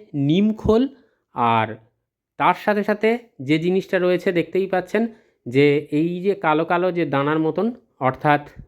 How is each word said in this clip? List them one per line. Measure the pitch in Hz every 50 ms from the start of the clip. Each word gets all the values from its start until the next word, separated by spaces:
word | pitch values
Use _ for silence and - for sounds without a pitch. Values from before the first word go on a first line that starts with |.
| - - -
নিম | 143 139 143 160 190 208 220
খোল, | 214 - - - 214 226 262 269 - - _ _ _ _ _ _
আর | - 123 120 117 117 113 110 110 110 - _ _ _ _ _ _ _ _ _ _ _
তার | - 143 165 175 - -
সাথে | 214 208 208
সাথে | 202 214 208 214 - 220 233 240 240 _ _ -
যে | 131 131 156 160
জিনিসটা | 160 180 185 190 180 - - 185
রয়েছে | 180 180 180 175 180 196
দেখতেই | 180 170 156 - - 185 196
পাচ্ছেন, | 185 190 180 180 - - 214 233 226 - - _ _ _ _ -
যে | 123 120 135 143 147 143 151 147 -
এই | 147 147 160 170 175 180
যে | 175 202 190
কালো | 196 - 160 151 156 165
কালো | 170 180 175 180 185
যে | 175 175 165
দানার | 147 135 139 139 147 156 160
মতন, | 160 160 156 180 202 233 247 - _ _ _ -
অর্থাৎ | 135 127 127 - - 151 147 143 - - - - -